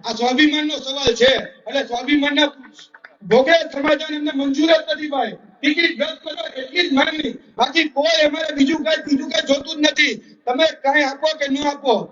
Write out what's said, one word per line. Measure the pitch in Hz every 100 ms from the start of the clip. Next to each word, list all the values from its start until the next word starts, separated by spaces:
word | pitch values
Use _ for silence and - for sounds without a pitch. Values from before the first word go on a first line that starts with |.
આ | 233
સ્વાભિમાનનો | 220 240 254 302 302 302 294
સવાલ | 262 277 262
છે, | 220 247 262 - - -
એટલે | 269 -
સ્વાભિમાનના | 240 262 294 277 285 294 - 254 - - - - _
ભોગે | 196 220 269 330 311
સમાધાન | 277 277 294 311 302
અમને | 294
મંજૂર | 277 277 277 320
જ | 320 320
નથી, | 294 302
ભાઈ. | 269 220 - - _
ટિકિટ | 302 320 339 233
રદ | 302 320
કરો | 320 294 320 262
એટલી | 254 320 349
જ |
માંગણી, | 269 311 311 277 - - -
બાકી | 254 302 302
કોઈ | 269 302 320 302
અમારે | 302 320
બીજું | 285 269 311
કાંઈ, | 302 311 294
બીજું | 277 -
કાંઈ | 311 -
જોતું | 277 311
જ | 320 302
નથી. | 294 285 220 - -
તમે | - 254 320 277
કાંઈ | 269 294
આપો | 277 277 311
કે | 311 277
ન | 269 294
આપો | 285 269 208 160